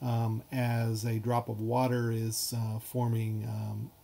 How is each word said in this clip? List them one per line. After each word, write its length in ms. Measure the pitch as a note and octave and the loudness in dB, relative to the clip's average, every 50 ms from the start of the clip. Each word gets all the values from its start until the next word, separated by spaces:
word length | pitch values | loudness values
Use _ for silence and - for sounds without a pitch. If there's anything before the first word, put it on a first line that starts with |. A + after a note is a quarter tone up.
um, 420 | C3+ A#2+ A#2 A#2 A#2 A2+ A2+ A#2 - - | -2 0 2 2 2 2 0 -2 -4 -4
as 540 | C3+ B2+ A#2+ A#2+ A#2 A#2 A2+ A2+ A2+ G#2+ A2 | -2 0 0 2 2 2 2 0 0 0 0
a 140 | A#2 A2+ A2 | 0 0 0
drop 280 | G#2 A#2+ A#2+ A#2+ A#2+ | 2 2 2 2 2
of 140 | - A2 G#2 | 0 -2 -2
water 500 | A2 A2 A#2+ B2+ B2+ B2+ B2 A#2+ A#2 A#2 | 0 2 2 4 4 4 2 2 2 2
is, 420 | A2+ A2+ A2+ A2+ A2+ - - - A#2+ | 0 0 0 0 -2 -2 -2 -2 -2
uh, 240 | A#2 A2+ A2 A2 A2 | -2 -2 -2 -2 -4
forming, 680 | - - - B2 A#2+ A#2 A#2 A2+ A2 A2 A2 G#2+ G#2+ | -6 -4 -2 0 2 2 2 2 0 0 -2 -2 -2
um, 440 | A2+ G#2+ A2 G#2+ G#2+ G#2+ G#2+ A2+ - - - | -4 -4 -4 -4 -4 -4 -6 -8 -10 -12 -12